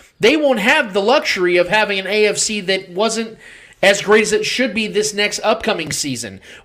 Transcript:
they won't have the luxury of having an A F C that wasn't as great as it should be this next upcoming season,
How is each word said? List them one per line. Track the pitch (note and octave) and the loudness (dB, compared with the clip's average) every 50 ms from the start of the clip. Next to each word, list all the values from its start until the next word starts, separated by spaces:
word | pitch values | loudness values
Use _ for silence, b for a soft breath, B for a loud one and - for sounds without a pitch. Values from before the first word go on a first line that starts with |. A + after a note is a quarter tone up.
| B B B - | B B B 2
they | F3 A3+ D4 D#4+ | 2 4 4 4
won't | D4+ C#4 B3+ A3 | 2 2 2 2
have | F#3+ B3 D4 D#4 C#4 G#3 F#3 | 2 2 2 2 0 0 -2
the | G#3 G3 | -2 2
luxury | G#3+ C4+ D#4 - - - G3 F3+ F3 F3 F3+ | 2 2 2 2 0 -2 0 0 2 2 2
of | F3 F3 | 2 2
having | G3 G#3+ G#3+ G#3 G3+ F#3+ | 2 0 0 0 -2 -4
an | F#3+ | -4
A | F#3 G#3 G#3+ G#3+ G#3 | -2 0 2 2 2
F | G3 G3+ | 2 -2
C | - - A3 G#3 F#3+ | -4 -4 -4 -4 -4
that | F3 F#3+ F#3+ F#3 F3+ | -2 -4 -4 -4 -6
wasn't | F3 F#3 A3 A3+ A3 A3+ A3+ A3+ - B B B B B B B B _ - | -4 -2 -2 -2 -2 -4 -6 -8 -12 B B B B B B B B _ 2
as | F#3+ G3+ G3 | 2 2 2
great | - F3+ G#3+ A3+ G#3+ | 2 4 4 4 4
as | E3+ G#3 | 2 0
it | G#3+ G#3+ | -2 -2
should | - - - C4 B3+ F#3+ | -2 -2 -2 -2 -2 -2
be | A3+ A3 | -4 -6
this | G3+ F3 G#3 G#3 G#3 G3 | -2 -2 -2 -2 -2 -2
next | G3 G#3 G3+ - - | -2 -2 -2 -2 -2
upcoming | G#3+ G#3 A3+ A3+ - A3 G3+ F3 D#3+ C#3 C#3+ | -2 0 -2 0 -2 -4 -4 -4 -4 -6 -6
season, | - - D3 B2+ A2+ A2+ G2+ F#2+ F#2+ B B B B B | -6 -4 -6 -6 -6 -8 -10 -14 -16 B B B B B